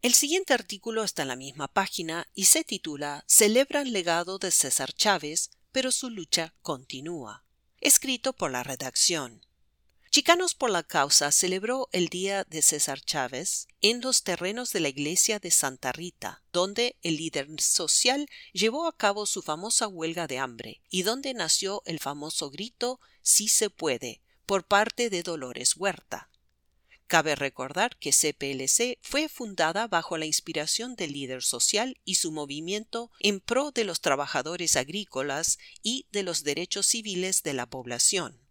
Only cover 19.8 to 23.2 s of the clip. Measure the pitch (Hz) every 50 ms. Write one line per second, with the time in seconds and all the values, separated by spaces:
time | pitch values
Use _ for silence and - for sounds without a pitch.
19.8 | 233 214 190 170 160 160 165 180 170 156 135 127 135 127 120 113 - 107 - -
20.8 | _ _ - 185 180 196 226 269 269 269 262 233 175 160 - - 196 190 196 208
21.8 | _ - 165 151 - - 143 147 143 156 - - 160 143 135 156 202 240 _ _
22.8 | 240 247 254 - _ _ _ _